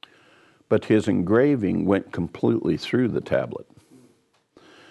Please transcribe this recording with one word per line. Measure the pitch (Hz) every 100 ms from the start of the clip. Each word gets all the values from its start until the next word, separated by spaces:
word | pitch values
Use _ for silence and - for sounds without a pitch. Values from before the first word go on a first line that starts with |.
| - _ _ _ _ _ -
but | 110 -
his | 110 104
engraving | 101 90 113 147 135 95 90 87
went | 98 -
completely | - 85 - 120 117 - 76
through | - 120 127
the | -
tablet, | - 67 64 - - _ _ - _ _ _ _ _ _ - - -